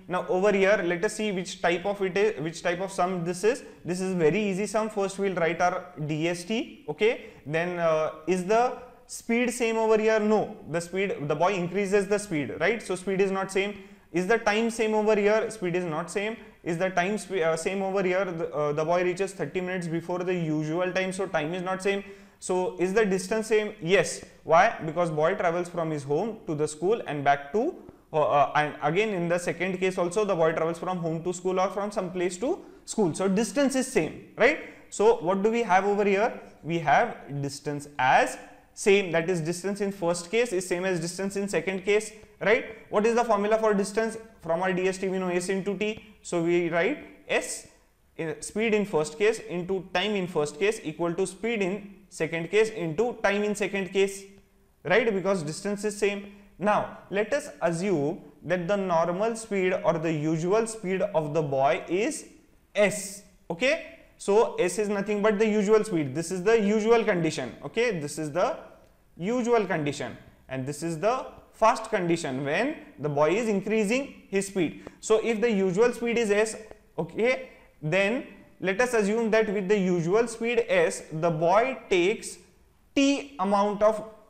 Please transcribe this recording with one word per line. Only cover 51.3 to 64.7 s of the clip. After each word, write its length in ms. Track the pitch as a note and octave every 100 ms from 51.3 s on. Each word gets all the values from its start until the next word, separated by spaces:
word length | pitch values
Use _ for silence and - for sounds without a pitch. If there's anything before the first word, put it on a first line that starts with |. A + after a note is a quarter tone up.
| - A3+ A#3
in 340 | F#3 G3+ - - -
second 400 | - D#3+ E3 E3
case 200 | G#3 A3
into 480 | F#3 E3 D3+ A#3+ A#3
time 200 | G3 G3+
in 120 | G#3 G3+
second 360 | G3 G3+ F#3
case, 320 | F#3+ G3 G3 - - _ _ _ _
right? 300 | - G3+ A#3
Because 300 | G3 F3+ G3
distance 400 | D3+ D#3+ G3+ G3+
is 140 | G#3+ G#3
same. 360 | G3+ G3+ - - - -
Now 400 | G3+ F#3+ G#2+ - -
let 240 | F#3+ G#3+
us 160 | C#4+ - -
assume 600 | E3+ E3 G3+ D#3+ C#3+ F3 - -
that 240 | C#3 F#3 E3+
the 80 | G3+
normal 600 | F#3+ E3 F3 F3+ A3+ A3+
speed 380 | - G3+ F#3 F3+
or 100 | -
the 180 | E3 E3
usual 560 | D#3 D#3 D#3+ F3+ G#3+ A3+
speed 340 | - F3+ F#3+
of 320 | F#3 D#3+ D3+
the 80 | D#3
boy 420 | D3+ C3+ C3+ F3+ -
is 380 | F3 B3+ - - - _ _ _
S, 500 | F#3+ G3+ - - - - _ -
okay? 500 | F3 B3+ E4 - - - -
So 380 | - G3+ A#3 -
S 240 | F3